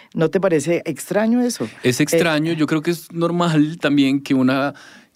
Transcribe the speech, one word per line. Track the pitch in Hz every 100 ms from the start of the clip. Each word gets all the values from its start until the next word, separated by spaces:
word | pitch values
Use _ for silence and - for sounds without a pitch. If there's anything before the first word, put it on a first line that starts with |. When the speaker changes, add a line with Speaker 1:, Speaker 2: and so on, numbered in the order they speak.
| -
Speaker 1:
¿no | - 160
te | 190
parece | 185 160 139 170 -
extraño | 139 - 202 220 240
eso? | 247 233 110 -
Speaker 2:
Es | 127 123
Speaker 1:
Eh, |
Speaker 2:
extraño, | 147 165 170 151 160
yo | 165 147
creo | 160
que | 156
es | 170 -
normal | 170 170 175 175 156 151 170
también | 151 143 135 139
que | 139
una, | 135 127 135 143 139 - - _